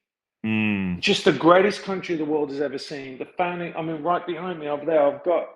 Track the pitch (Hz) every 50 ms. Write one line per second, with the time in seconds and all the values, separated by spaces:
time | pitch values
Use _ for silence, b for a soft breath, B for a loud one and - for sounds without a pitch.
0 | _ _ _ _ _ _ _ _ - 110 110 110 107 107 104 98 95 92 90 87
1 | - 202 196 - - 196 156 123 151 160 175 185 190 208 196 - - 196 190 185
2 | - - 175 151 156 147 156 147 147 139 139 139 147 139 127 135 - - 156 139
3 | 135 131 131 123 - - _ - 180 175 180 175 175 165 170 165 160 160 160 151
4 | 147 175 175 175 175 175 170 156 180 185 175 160 151 147 147 139 143 156 165 156
5 | 143 143 139 135 - 180 170 147 - - -